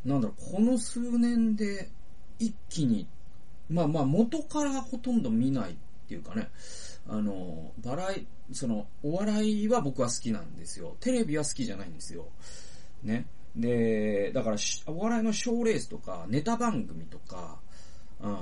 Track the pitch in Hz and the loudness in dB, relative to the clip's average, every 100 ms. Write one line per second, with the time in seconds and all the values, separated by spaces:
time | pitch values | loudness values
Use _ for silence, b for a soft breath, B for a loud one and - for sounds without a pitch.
0 | 247 135 107 - - 175 233 254 - 233 | 2 2 2 0 -2 4 4 4 0 -2
1 | 240 240 240 233 226 208 208 196 - - | 2 4 4 6 4 4 0 -2 -4 -4
2 | - - - - 226 - - 165 135 110 | -6 -4 -4 -2 -2 -2 -4 2 2 2
3 | - - - - - - - 165 151 160 | 0 -4 -4 -4 -4 -4 0 2 2 2
4 | 135 170 233 320 - 302 285 269 233 247 | 4 4 4 2 0 0 0 0 -2 -2
5 | 254 233 127 113 131 135 92 - - - | 2 2 4 2 4 2 0 -4 -4 -4
6 | - - 80 226 - B B B B B | -4 -6 -2 -2 -2 B B B B B
7 | - 107 104 92 90 80 76 - 113 143 | -2 0 0 -2 -4 -4 -4 -4 -4 -2
8 | 190 196 - - - - 120 107 - - | -2 -2 -4 -4 -4 -2 0 0 -2 -2
9 | 147 175 208 214 214 214 214 247 143 131 | 0 2 2 4 4 4 4 4 2 2
10 | 120 - 113 101 82 - 82 101 85 - | 0 0 0 -2 -2 -4 -4 -4 -4 -2
11 | 247 254 185 151 - - 233 98 92 80 | 2 2 2 2 0 0 -2 -2 -4 -4
12 | - - - - B B B B B - | -4 -4 -4 -4 B B B B B -4
13 | 104 117 - - - 113 117 120 113 110 | -2 -2 -2 -4 -4 0 2 4 4 4
14 | 107 101 98 117 110 104 - - - 160 | 2 2 2 2 2 0 0 -2 -4 -2
15 | 220 233 220 208 247 233 226 180 - - | 0 2 2 2 0 2 2 2 0 -4
16 | - 90 85 131 151 233 247 156 101 82 | -4 -4 0 0 2 2 2 0 -2 -4
17 | 80 - - 92 82 76 - B B B | -6 -6 -6 -6 -6 -6 -6 B B B
18 | B - 104 95 | B -4 -2 -4